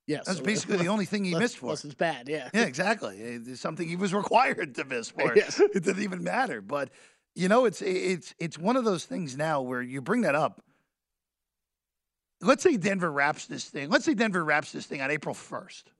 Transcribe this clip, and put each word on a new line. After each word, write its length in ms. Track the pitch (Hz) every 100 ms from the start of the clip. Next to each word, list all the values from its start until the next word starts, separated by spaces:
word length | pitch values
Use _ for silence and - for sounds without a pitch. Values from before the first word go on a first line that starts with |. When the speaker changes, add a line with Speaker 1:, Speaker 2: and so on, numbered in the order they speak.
| -
Speaker 1:
Yes. 180 | 147 -
Speaker 2:
That's 140 | 185
Speaker 1:
So 40 |
Speaker 2:
basically 340 | 139 214 - 202
the 100 | 175
only 180 | 214 180
thing 180 | 208
he 100 | 185
Speaker 1:
unless, 180 | 165 240
Speaker 2:
missed 60 | -
for. 100 | 120
Speaker 1:
unless 180 | 143 143
it's 80 |
bad, 340 | 135 170 135 127
yeah. 220 | 151 123
Speaker 2:
Yeah, 120 | 202
exactly. 560 | 208 127 185 220 113 95
It's 420 | 117 120 117 127
something 260 | 175 160 165
he 80 | 175
was 160 | 196
required 640 | 202 - 226 254 - 170 123
to 80 |
miss 280 | 139 123 110
for. 220 | 135 139
Speaker 1:
<laughs> 20 | 185
Yes. 240 | - -
Speaker 2:
It 240 | 392 415
didn't 180 | 165 190
even 220 | 208 180
matter. 380 | 175 208 254 117
But, 280 | 98 143 135 - - _ _ -
you 120 | 185
know, 180 | 233 247
it's, 180 | -
it's, 500 | 190 185 - 180 - -
it's 180 | 165 -
one 180 | 185 262
of 100 | 226
those 200 | 175 -
things 320 | 175 156 131
now 240 | 156 147
where 220 | 127 127
you 180 | 123 135
bring 200 | 127 240
that 120 | 185
up. 300 | 143 135 - _ _ _ _ _ _ _ _ _ _ _ _ _ _ _ _ _ -
Let's 220 | 190 269
say 120 | 370 247
Denver 360 | 196 196 175
wraps 340 | 143 143 151 -
this 200 | 135 -
thing. 260 | 147 143
Let's 120 | 208
say 120 | 320 220
Denver 280 | 226 180
wraps 280 | 156 151 147
this 160 | 147 -
thing 120 | 147
on 120 | 135
April 240 | 147 160 123
first, 560 | - 120 - - - -